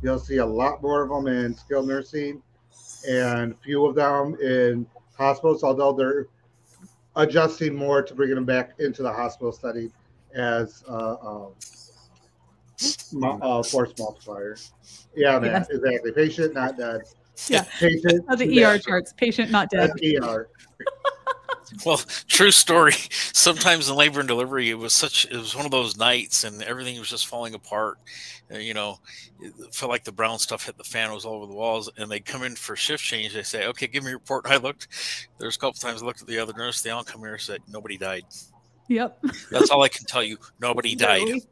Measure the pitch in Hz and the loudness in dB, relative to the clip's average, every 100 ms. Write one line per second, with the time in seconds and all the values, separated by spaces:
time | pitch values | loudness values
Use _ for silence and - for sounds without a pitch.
0 | 127 131 - 135 117 110 135 143 139 147 | -2 -2 0 0 0 2 0 0 -2 0
1 | 139 143 135 123 120 120 - 139 131 135 | 0 -2 -2 -2 -2 -6 -4 -2 0 -4
2 | 135 156 143 143 _ _ _ - - - | -4 -6 -6 -8 _ _ _ -20 -20 -14
3 | - 127 123 120 117 113 139 143 147 135 | -2 0 2 0 -2 -6 -4 2 2 4
4 | 143 143 143 165 135 127 120 120 120 - | 2 2 0 -2 0 4 4 2 -4 -12
5 | _ _ 135 139 160 156 143 135 139 131 | _ _ 2 4 2 2 2 4 2 2
6 | 131 143 - _ _ _ _ _ - _ | 0 0 -4 _ _ _ _ _ -20 _
7 | _ - 151 151 160 160 156 143 139 139 | _ 2 4 6 4 2 -4 -2 2 2
8 | 139 131 139 131 127 127 123 - 143 120 | 2 -2 0 0 0 0 0 -4 -4 -2
9 | 127 110 120 - 123 117 123 117 117 _ | -4 -2 -4 -4 -6 -6 -8 -8 -10 _
10 | _ _ _ - 123 117 110 - - 117 | _ _ _ -4 -2 0 -2 -8 -12 -6
11 | 113 113 107 104 101 95 - - - _ | -6 -6 -10 -12 -14 -18 -20 -20 -20 _
12 | _ _ _ _ _ _ _ - 269 - | _ _ _ _ _ _ _ -6 -6 -6
13 | - 143 131 139 135 120 120 135 120 - | -10 -4 -4 -2 0 0 0 0 0 -2
14 | 110 - - 101 101 107 - _ - - | -10 -10 -14 -10 -10 -12 -20 _ -20 -20
15 | _ - 143 131 120 185 180 139 127 120 | _ 2 4 4 4 0 0 -2 0 0
16 | 120 123 156 151 156 143 127 131 120 113 | -2 2 0 2 -2 0 -4 -4 -6 -6
17 | - _ _ - - 262 - - 170 165 | -10 _ _ -12 0 0 0 2 2 4
18 | 170 170 175 254 254 254 220 208 - 180 | 6 4 4 0 6 8 8 6 2 -2
19 | 180 - 240 226 226 214 190 190 160 160 | -2 -2 0 2 2 2 2 2 2 2
20 | 160 143 120 110 113 _ - _ - 539 | 2 2 0 -4 -6 _ -20 _ -8 -4
21 | 554 554 - 508 - 508 - - 165 147 | -6 -4 -8 -8 -8 -10 -10 -8 0 0
22 | - - - - 202 190 - 170 151 139 | 0 -10 0 6 8 8 6 8 6 6
23 | - - - - - 160 180 165 139 139 | -2 -6 -2 4 4 4 4 4 2 4
24 | 147 143 135 120 127 135 120 113 113 - | 4 4 0 0 0 0 -2 -2 0 2
25 | 143 - - 120 110 127 143 131 120 98 | 2 0 0 -2 -6 -6 0 0 0 0
26 | 113 123 104 - 113 104 104 123 127 123 | 2 2 0 -2 -2 -6 -8 -8 -8 -10
27 | 107 120 - 120 117 110 - 104 107 - | -8 -6 -6 -6 -8 -12 -6 -4 -4 -6
28 | - - - - _ 107 110 107 104 98 | -18 -18 -18 -20 _ -12 -8 -6 -8 -10
29 | - - - _ 110 - - - 131 120 | -18 -20 -20 _ -20 -20 -14 -10 -4 -4
30 | - 98 113 113 - 113 - - - 113 | -6 -4 -4 -2 -6 -6 -10 -12 -10 -6
31 | 110 107 110 110 104 101 113 113 107 - | -6 -6 -10 -12 -12 -6 -2 -2 -4 -12
32 | 107 107 95 135 127 117 - 104 - 151 | -8 -8 -8 -8 -8 -10 -12 -6 -4 -2
33 | - 113 107 104 98 113 104 123 131 139 | -4 -4 -6 -6 -6 -4 -4 -4 -6 -6
34 | 135 127 - 135 120 139 127 143 - - | -6 -10 -6 -6 0 0 0 -10 -14 -10
35 | - - - _ 117 - 135 - 123 113 | -8 -8 -12 _ -10 -6 -6 -6 -8 -8
36 | 120 120 117 113 110 110 120 120 113 117 | -8 -10 -8 -6 -6 -8 -8 -6 -6 -6
37 | 117 113 110 107 - 98 _ 107 104 95 | -10 -16 -14 -12 -10 -12 _ -16 -12 -10
38 | 95 92 - - - _ _ _ _ 233 | -8 -8 -12 -20 -20 _ _ _ _ -2
39 | 240 - 285 - - - - 143 135 - | -2 -4 -6 -6 -4 4 4 6 4 2
40 | 117 127 110 107 - _ 123 120 117 110 | -6 -4 -4 -6 -16 _ -2 -2 -2 0
41 | 107 95 226 254 - | 2 4 2 -2 -6